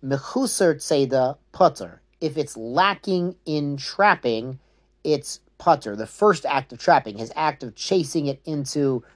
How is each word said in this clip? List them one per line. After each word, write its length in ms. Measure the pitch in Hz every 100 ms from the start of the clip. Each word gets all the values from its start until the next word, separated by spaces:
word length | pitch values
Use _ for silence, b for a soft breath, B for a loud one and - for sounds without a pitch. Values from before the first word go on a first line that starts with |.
Mechuser 680 | 135 139 - 254 262 - 180
Tzeda 600 | 143 - 151 135 135 127 147 _
Potter. 480 | - 180 135 87 - _ -
If 160 | 160 147
it's 200 | 139 113
lacking 800 | 113 135 190 190 - 180 175 180 -
in 300 | 151 143 139
trapping, 840 | - - 202 180 123 113 127 131 _ _ _ _
it's 360 | 156 147 - - _ -
Potter. 360 | 175 151 110
The 120 | 104 110
first 380 | - 208 180
act 280 | 147 139 131
of 80 | 117
trapping, 380 | - 107 110 101
his 140 | 113 -
act 260 | 156 143
of 140 | 123 -
chasing 500 | - 190 143 165 143
it 140 | 135
into 600 | - 151 139 151 139 127 b